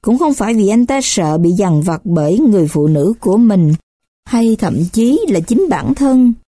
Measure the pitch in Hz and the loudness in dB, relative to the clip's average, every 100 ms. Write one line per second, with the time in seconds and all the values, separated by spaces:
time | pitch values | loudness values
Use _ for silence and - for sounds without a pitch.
0 | - 247 320 277 214 226 196 220 247 269 | 0 0 0 -2 -2 0 2 2 0 -2
1 | 254 - 160 160 170 180 196 151 165 165 | -2 -2 -2 0 0 0 0 0 -2 -6
2 | 202 170 151 196 294 202 156 156 151 151 | -2 -2 0 2 2 2 0 0 0 0
3 | 160 226 190 202 233 196 160 160 _ _ | 0 -2 -2 2 2 2 2 0 _ _
4 | _ _ - 240 226 220 - - 175 - | _ _ -4 -2 0 0 -2 -4 -4 -2
5 | 233 302 403 185 170 233 381 170 - 277 | 0 0 0 -2 0 -2 0 -2 -4 -2
6 | 269 254 247 226 | 2 2 2 0